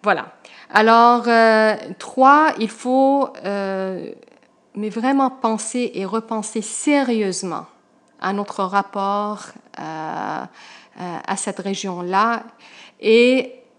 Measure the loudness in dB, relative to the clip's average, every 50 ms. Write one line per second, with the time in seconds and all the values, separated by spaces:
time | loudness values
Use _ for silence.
0 | 2 0 0 0 -2 -12 -18 _ _ -20 -20 -20 -20 _ 2 4 6 6 6 8
1 | 8 6 6 4 2 2 4 4 6 6 4 4 2 2 0 -2 -8 -14 -14 _
2 | -16 -10 0 4 6 6 6 6 4 2 0 -2 -6 -6 -6 -8 -4 0 2 2
3 | 4 4 2 2 -2 -4 -6 -10 -8 -6 -6 -4 -4 -6 -6 -6 -6 -6 -8 -8
4 | -10 -12 -16 -18 -20 _ _ _ _ _ _ _ _ _ _ -8 -8 -6 -6 -2
5 | -2 0 2 2 0 0 -2 -2 -2 -2 -2 -2 -6 -6 -4 -4 -4 -4 -6 -8
6 | -8 -4 -6 -6 -6 -6 -8 -8 -8 -6 -8 -8 -8 -8 -10 -4 0 2 2 2
7 | 2 0 0 0 -2 -2 -4 -6 -8 -8 -8 -8 -10 -14 _ _ _ _ _ _
8 | _ _ _ _ -6 -4 -4 -4 -6 -8 -6 -6 -4 -2 0 -2 -2 -2 -6 -6
9 | -4 -2 -2 -2 -4 -6 -8 -10 -12 -20 -20 -20 _ _ -16 -14 -12 -12 -10 -10
10 | -8 -8 -8 -8 -8 -8 -8 -8 -10 -12 _ -20 -20 -20 -20 -20 -20 _ _ -12
11 | -10 -10 -10 -10 -6 -6 -6 -4 -4 -8 -8 -6 -6 -6 -6 -6 -6 -8 -8 -8
12 | -6 -2 0 2 2 2 0 -4 -8 -14 _ _ -20 -20 -20 -20 -20 -20 _ _
13 | 2 4 6 6 8 6 4 2 0 -4 -12 -20 _ _ _